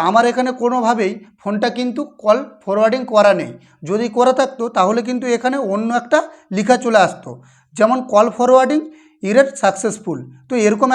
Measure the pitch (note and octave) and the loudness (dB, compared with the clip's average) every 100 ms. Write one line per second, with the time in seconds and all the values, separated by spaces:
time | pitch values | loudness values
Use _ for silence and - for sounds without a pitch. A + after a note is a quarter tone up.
0 | E3 G#3+ A#3+ A#3 B3+ B3+ A#3+ B3+ A3+ A#3 | 2 2 0 0 -4 -2 -2 -2 -2 0
1 | F#3+ A3 - _ G3+ G#3 A#3 A3+ B3 A#3+ | -2 -6 -16 _ -8 -4 -4 -4 -6 -6
2 | D4 _ G#3+ A#3 C#4+ - - G#3 A3 B3+ | -10 _ 0 0 0 -14 -6 0 0 0
3 | B3 G#3+ G3+ F3+ B2+ A#2+ _ _ D3 G#3 | -2 2 4 2 -2 -12 _ _ -6 -4
4 | A#3 A#3+ B3+ C4 C4 - A#3 A3 F#3 A#3 | -4 0 0 2 -2 -4 -6 0 0 0
5 | A#3 B3+ B3+ A#3 B3 C#4 A3 G#3 A3+ A#3+ | -2 -6 -2 -2 -2 -4 -4 -4 -2 -4
6 | A3+ D4+ D#4+ - - F#3+ G#3+ B3 A#3 A3 | 0 0 0 -10 -8 -4 2 2 4 4
7 | F3 - - A#2+ _ _ _ - A3 B3+ | 4 0 -16 -18 _ _ _ 0 0 0
8 | - G#3 A#3 - B3 B3+ C4 D4+ - - | 0 2 2 2 4 4 4 0 -4 -16
9 | _ _ F#3+ A#3 C4+ - G3 F#3+ A3+ G#3 | _ _ 0 2 2 2 -2 0 -6 -6
10 | - C#3 C3 - - B3 G#3 G#3+ B3+ | -8 -10 -10 -18 -6 0 2 2 0